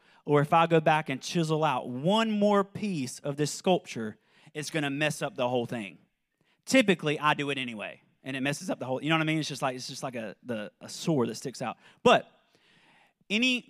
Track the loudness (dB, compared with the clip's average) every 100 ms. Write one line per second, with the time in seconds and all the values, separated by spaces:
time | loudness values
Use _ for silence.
0 | _ _ 2 4 6 4 6 4 4 2
1 | 0 -6 -4 -2 0 0 0 0 -4 -4
2 | 2 2 2 2 4 4 2 -4 -4 -4
3 | -4 -6 -6 -2 -2 0 2 2 0 -10
4 | -10 -12 _ _ -16 -12 -6 -4 -2 0
5 | -2 -2 -6 -2 0 0 -2 -4 -8 -14
6 | _ _ _ _ _ _ 2 4 6 4
7 | 0 0 2 0 0 -4 -6 -8 -10 -12
8 | _ _ -10 -4 -2 -4 -6 -6 -4 -4
9 | 0 2 2 -2 -4 -4 -4 -6 -10 -10
10 | -10 -8 -10 -10 -8 -8 -8 -14 -16 -8
11 | -2 0 0 -4 -10 -8 -8 -8 _ _
12 | 4 4 2 _ _ _ _ _ _ _
13 | _ _ -4 0 2 0 -4